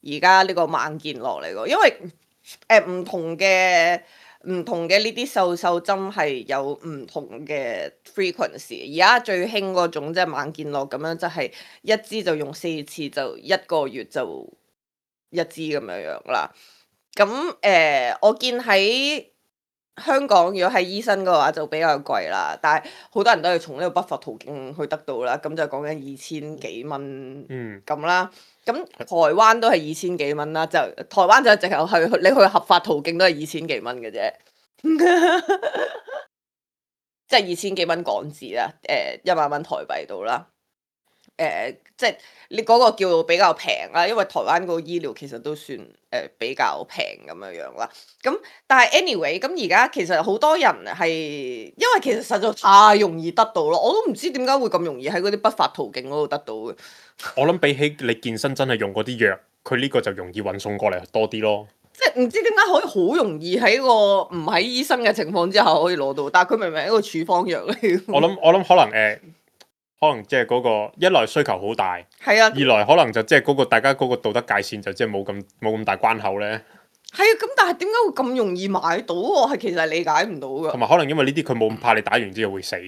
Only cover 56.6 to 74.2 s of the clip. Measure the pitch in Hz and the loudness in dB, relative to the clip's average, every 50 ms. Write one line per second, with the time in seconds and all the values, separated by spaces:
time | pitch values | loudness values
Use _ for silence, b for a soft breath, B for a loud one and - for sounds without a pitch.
56.6 | 110 117 - B B B B B B B B B B B B - 139 156 175 180 | -10 -12 -12 B B B B B B B B B B B B 2 2 2 2 2
57.6 | - 143 143 131 147 147 147 - 139 117 117 - - 123 113 110 - 143 135 - | 2 0 2 2 0 -2 -2 -4 -4 -4 -4 -2 -4 -8 -6 -4 -4 -4 -2 -2
58.6 | 135 131 123 110 107 98 98 107 107 117 127 113 113 101 95 - _ _ _ _ | 0 0 0 -2 -2 -4 -2 -4 -4 -4 -2 0 0 0 0 -2 _ _ _ _
59.6 | _ - 131 120 131 139 - 123 - 110 98 95 90 90 87 104 104 98 95 98 | _ -4 -2 -2 -2 0 0 0 0 0 -6 -8 -12 -12 -10 -8 -6 -6 -6 -6
60.6 | 98 104 104 101 101 104 92 90 90 - _ - - - - 110 107 107 107 104 | -8 -8 -6 -2 -2 -2 -2 -2 -8 -6 _ -2 -2 -2 -2 -2 0 0 0 -2
61.6 | 107 - _ _ _ _ _ - 523 - - 247 254 233 247 427 392 466 427 403 | -4 -12 _ _ _ _ _ 0 0 0 2 2 -2 0 0 0 0 2 2 2
62.6 | 415 403 349 294 - - - 202 175 180 269 349 269 208 160 151 160 175 175 - | 2 4 2 0 0 0 -2 0 0 0 2 0 0 -2 -4 -6 -6 -4 -2 2
63.6 | - 160 214 262 269 262 240 220 208 202 202 190 180 - 180 170 156 156 - 170 | 4 4 2 4 4 4 4 6 6 4 4 2 0 -2 -6 -6 -4 0 0 0
64.6 | 196 240 247 247 285 285 294 254 233 214 214 - 196 151 190 190 175 185 190 208 | 0 0 -2 -4 0 0 0 2 2 0 0 0 -2 -2 0 -2 -2 2 4 4
65.6 | - 175 160 160 156 175 180 156 135 139 139 139 143 139 - 180 180 196 - 220 | 4 6 4 4 4 2 0 0 -2 -4 -4 -4 -6 2 4 4 4 4 2 -2
66.6 | 208 175 156 156 147 180 220 220 208 214 - 165 165 165 185 175 175 180 170 127 | -2 -2 -4 -4 -2 2 0 0 0 0 -6 -6 -2 0 0 0 2 0 -2 -4
67.6 | 87 - 214 - - 208 175 180 190 - 202 143 156 170 196 185 - 160 170 196 | -4 -6 -6 0 0 2 2 2 -2 0 2 2 4 2 0 4 4 6 6 6
68.6 | 185 - 180 180 143 104 113 110 110 107 107 - _ 160 160 _ _ _ _ _ | 6 6 6 6 6 6 4 4 2 2 0 -2 _ -20 -20 _ _ _ _ _
69.6 | - _ _ _ _ _ _ _ - 151 143 113 104 _ 143 131 120 107 123 123 | -20 _ _ _ _ _ _ _ 0 0 0 0 -4 _ 0 0 0 2 0 0
70.6 | 123 123 110 107 104 107 _ - 165 185 185 143 110 104 - 156 143 - 104 92 | 2 2 0 0 -2 -6 _ 0 0 4 4 4 2 2 0 0 0 0 -2 -4
71.6 | 98 101 117 107 98 92 90 90 87 _ _ _ - - 202 220 226 220 - 135 | -4 -6 -2 -2 -2 -2 -4 -6 -10 _ _ _ 0 2 4 6 6 4 4 2
72.6 | 139 131 117 107 104 110 151 175 156 117 107 117 110 - 160 139 - - 143 135 | 2 4 4 4 6 6 6 6 6 2 2 -2 0 4 4 4 4 2 2 2
73.6 | 131 - - 113 110 135 135 - 135 127 123 123 | 2 2 2 2 2 2 0 0 0 -2 -2 -2